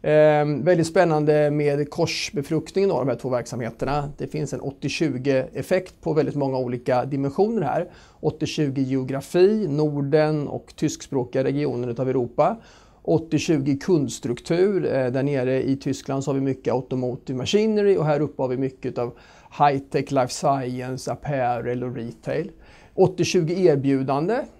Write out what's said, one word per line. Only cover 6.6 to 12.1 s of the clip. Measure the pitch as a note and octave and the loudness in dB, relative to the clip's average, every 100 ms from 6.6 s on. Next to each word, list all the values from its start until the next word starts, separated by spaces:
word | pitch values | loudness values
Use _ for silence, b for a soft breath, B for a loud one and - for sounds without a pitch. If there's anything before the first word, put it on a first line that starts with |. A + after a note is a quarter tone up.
| B2 B2 A#2+ B2+ | -2 -4 0 0
dimensioner | C3+ C#3 C#3 C#3 G#3 A3+ | 0 -2 -2 0 0 0
här. | C#3+ - - B B B | -2 -2 -4 B B B
Åttio | D#3 - D3+ | -4 -4 -6
tjugo | - D3 C3+ | -2 -2 0
geografi, | C3 C3+ C3 C3+ - F3 F#3 A3 F#3 | 0 -2 -2 -6 -2 4 4 4 0
Norden | C#3+ D3+ C#3+ C#3+ D#3 D#3 D#3 C#3+ | 0 0 0 2 2 4 0 -2
och | - - - | -8 -10 -4
tyskspråkiga | D#3 D3 - C#3 A#2+ C3 | -4 -4 -6 -4 -2 0
regioner | C3+ C#3 D3 A#2+ B2 | 0 0 -2 -2 -4
utav | A#2+ | -4
Europa. | C3 | 0